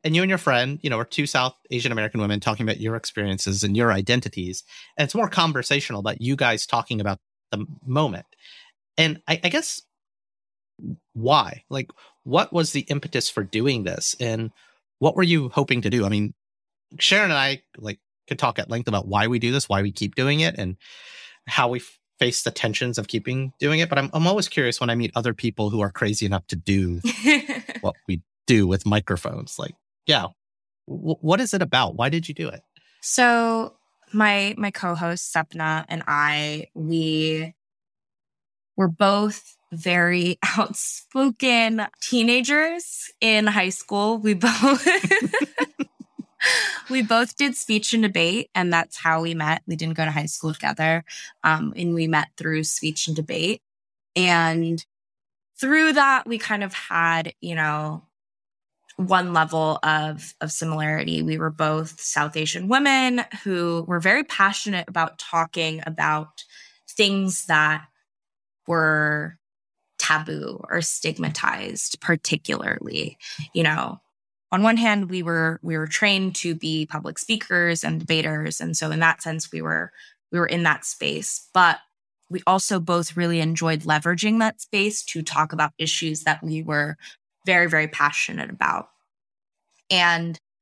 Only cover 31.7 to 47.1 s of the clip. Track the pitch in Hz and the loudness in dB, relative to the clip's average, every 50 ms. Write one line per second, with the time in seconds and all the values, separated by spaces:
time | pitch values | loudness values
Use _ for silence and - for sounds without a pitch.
31.7 | - 127 123 - - 85 120 139 156 170 165 - 147 - - - - - - _ | 2 2 2 2 0 0 0 0 0 -2 -4 -6 -8 -10 -8 -10 -10 -12 -16 _
32.7 | _ _ _ _ _ _ - - - - 247 240 240 233 233 226 226 226 226 - | _ _ _ _ _ _ -8 -2 2 4 6 6 6 4 2 2 0 -2 -4 -6
33.7 | - _ _ _ _ _ _ _ - 214 214 208 202 202 196 202 214 - 208 202 | -10 _ _ _ _ _ _ _ 2 4 4 4 4 2 0 -2 -4 -4 -4 -6
34.7 | - - - 175 170 160 170 170 170 175 - - - 165 160 - - 165 156 156 | -4 -4 -4 -4 -2 -2 -2 -4 -4 -4 -6 -4 -2 -4 -4 -4 -6 -4 -2 -2
35.7 | 156 160 - - 165 160 - - 147 147 147 147 147 147 151 151 151 156 160 - | -2 -2 -4 -6 -8 -6 -2 -2 0 2 2 2 0 0 -2 -4 -4 -6 -8 -10
36.7 | - 160 160 156 165 165 160 160 156 156 156 156 156 156 160 165 - _ _ _ | -10 -8 -4 -2 -2 0 0 0 0 0 0 0 -2 -4 -6 -8 -12 _ _ _
37.7 | _ _ _ _ _ _ _ _ _ _ _ _ _ _ _ _ _ _ _ _ | _ _ _ _ _ _ _ _ _ _ _ _ _ _ _ _ _ _ _ _
38.7 | _ - 190 175 165 - 208 196 202 202 208 208 208 - - - - _ _ _ | _ 0 0 0 2 4 4 4 6 4 2 0 -2 -6 -12 -20 -20 _ _ _
39.7 | 170 165 - 180 175 175 170 175 180 180 175 180 175 - - - - 214 220 - | -12 -6 -2 0 2 4 4 4 2 2 2 0 0 -2 -2 -2 0 0 -2 -2
40.7 | 202 - - - - - - _ - 262 269 277 233 - 269 254 240 233 226 226 | -4 -6 -6 -8 -8 -10 -12 _ 0 0 2 2 2 0 2 2 4 4 2 2
41.7 | 226 220 208 - - _ - - 254 240 226 233 240 254 240 254 294 302 311 330 | 0 -2 -4 -6 -8 _ -6 -2 0 2 4 4 4 2 2 2 2 2 2 0
42.7 | 339 349 - - - - - - - - 226 226 220 214 214 214 208 208 185 185 | -2 -6 -10 -10 -12 -12 -12 -14 -6 -2 2 2 4 4 4 4 4 4 2 0
43.7 | 185 - - - 208 202 208 214 226 220 214 214 208 175 202 233 226 - 220 277 | -2 -6 -8 -4 0 0 2 2 2 2 2 2 2 4 4 2 4 4 4 4
44.7 | 277 254 - 349 370 392 - - 392 415 - - - - 294 - - - 508 - | 4 4 4 4 2 2 2 2 2 2 2 2 0 0 -2 -2 -2 -4 -4 -4
45.7 | _ - 269 - _ - - _ _ - - _ _ - - - - - - - | _ -8 -10 -10 _ -18 -20 _ _ -20 -20 _ _ -2 0 0 2 0 0 -2
46.7 | - - - - 262 262 226 214 | -4 -6 -6 -2 0 0 2 4